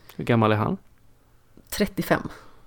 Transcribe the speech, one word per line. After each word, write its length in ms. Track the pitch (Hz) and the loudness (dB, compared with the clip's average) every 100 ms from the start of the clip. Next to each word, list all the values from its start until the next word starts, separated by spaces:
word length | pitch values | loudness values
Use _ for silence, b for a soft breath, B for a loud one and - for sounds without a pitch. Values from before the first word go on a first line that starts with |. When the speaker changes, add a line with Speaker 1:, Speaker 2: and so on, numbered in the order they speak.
| - - | -18 -8
Speaker 1:
Hur 80 | |
gammal 280 | 135 117 110 | 0 2 4
är 40 | 107 | 2
han? 220 | 110 196 - _ - _ _ _ _ - - | 0 -4 -10 _ -20 _ _ _ _ -20 -12
Speaker 2:
Trettiofem. 600 | - 202 - 170 160 - b b b | -4 -4 -2 -2 -2 -4 b b b